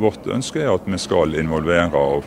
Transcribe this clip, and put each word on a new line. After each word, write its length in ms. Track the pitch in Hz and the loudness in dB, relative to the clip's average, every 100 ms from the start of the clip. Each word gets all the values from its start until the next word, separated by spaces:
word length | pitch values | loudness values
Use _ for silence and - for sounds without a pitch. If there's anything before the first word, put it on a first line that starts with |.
vårt 240 | 107 - - | 0 0 -4
ønske 320 | 110 135 160 | -4 -4 -4
er 140 | 143 92 | 0 0
at 80 | |
vi 160 | - 90 | -2 -6
skal 400 | - 92 78 78 | 0 2 2 0
involvere 560 | 80 80 78 85 85 71 | -2 0 2 2 2 2
og 260 | 69 71 | 2 0